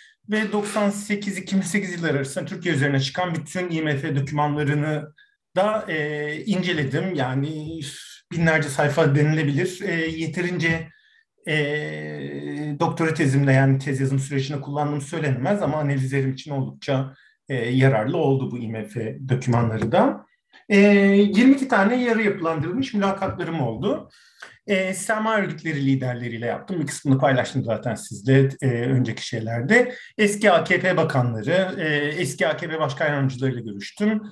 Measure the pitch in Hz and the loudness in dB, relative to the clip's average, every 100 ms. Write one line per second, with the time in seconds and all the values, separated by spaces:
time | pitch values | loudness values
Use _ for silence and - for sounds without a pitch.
0 | - _ - 214 208 208 208 220 202 196 | -20 _ -4 -2 0 -2 -2 0 0 0
1 | - 202 202 185 - 190 165 208 185 175 | -4 -4 -4 -8 -2 -2 0 -2 -2 -4
2 | 165 139 135 185 160 185 175 143 143 139 | -2 0 -2 -6 -8 -6 -2 0 2 2
3 | 135 - 180 160 - 185 180 160 156 135 | 0 -2 -2 -4 -6 -6 -4 -2 -2 -2
4 | 165 139 135 147 147 147 143 151 151 151 | -2 -2 -2 -2 0 0 0 0 0 -4
5 | - - _ _ _ 180 208 214 208 160 | -6 -16 _ _ _ 0 0 0 -2 -4
6 | 147 151 147 156 220 185 180 160 131 143 | -4 -4 -6 -6 -2 -2 0 0 0 -2
7 | 190 170 127 131 143 156 151 165 135 - | -2 -2 -2 -2 -4 -6 -8 -10 -10 -12
8 | - - _ 170 165 156 143 135 147 156 | -18 -20 _ 0 2 2 0 0 2 4
9 | 151 139 147 156 143 143 180 - - 165 | 4 4 4 2 2 0 -2 -4 -4 -2
10 | 160 160 160 180 175 180 165 165 160 - | -2 -4 -6 -4 -4 -2 0 -2 -4 -16
11 | _ _ _ _ - 151 147 151 151 151 | _ _ _ _ -4 0 0 -2 -4 -8
12 | 151 151 139 143 147 147 151 147 165 - | -10 -10 -10 -10 -8 -8 -6 -2 -2 0
13 | 160 156 143 135 139 135 135 135 151 135 | -2 2 2 4 4 6 6 4 0 -2
14 | 135 135 135 139 135 143 135 143 147 147 | 0 0 -2 -4 -4 -6 -6 -4 -4 -4
15 | - 165 147 120 151 202 160 156 147 139 | -6 -4 -2 -2 0 0 0 -2 -2 -2
16 | 131 139 135 131 - 139 131 - - 135 | 0 0 -2 -4 -6 -6 -6 -6 -2 -2
17 | 131 - _ _ - 127 117 131 131 110 | -2 -10 _ _ -8 -4 0 4 6 4
18 | 110 170 143 135 107 120 113 110 104 120 | 2 2 2 2 0 -6 -6 -8 -8 -8
19 | 110 - 131 131 131 117 113 110 117 175 | -8 -8 -4 -2 2 2 2 0 0 2
20 | 262 - - _ _ _ - 202 202 202 | 2 0 -10 _ _ _ 2 6 8 8
21 | 196 196 202 208 262 269 262 220 202 254 | 6 6 6 6 8 6 4 4 4 2
22 | 247 226 208 190 165 160 165 214 269 208 | 2 2 0 0 -2 -2 -2 -2 -2 0
23 | 196 196 190 - 165 165 120 110 190 311 | 0 0 -4 -4 -4 -2 -2 -2 -2 -4
24 | - _ _ _ - - - 190 190 185 | -6 _ _ _ -20 -14 -2 0 0 -4
25 | - 214 220 214 185 - 160 147 135 135 | -2 -2 0 0 0 -4 -4 0 2 2
26 | 127 120 120 113 117 104 - 180 139 - | 0 -4 -6 -6 -4 -6 -6 -6 -4 -4
27 | 143 131 143 127 - 135 110 107 120 104 | 0 2 4 2 0 -4 -2 -2 -4 -6
28 | - 101 107 135 135 - 131 120 127 131 | -8 -6 4 4 4 0 -2 0 0 0
29 | 110 107 - 117 110 117 139 233 254 - | 0 -4 -8 -6 -4 -4 2 4 2 -4
30 | - - 208 208 214 170 160 180 185 175 | -12 0 0 4 4 4 4 2 2 2
31 | 151 135 120 110 104 180 185 185 156 147 | 2 2 0 -2 0 0 0 -2 -2 0
32 | 147 156 180 - 170 151 170 160 147 - | 0 -2 -4 -2 -2 -2 -4 -2 -2 0
33 | 156 143 131 120 131 120 110 98 - - | -2 0 0 0 -2 -4 -8 -10 -12 -2
34 | 208 214 214 | 0 0 -4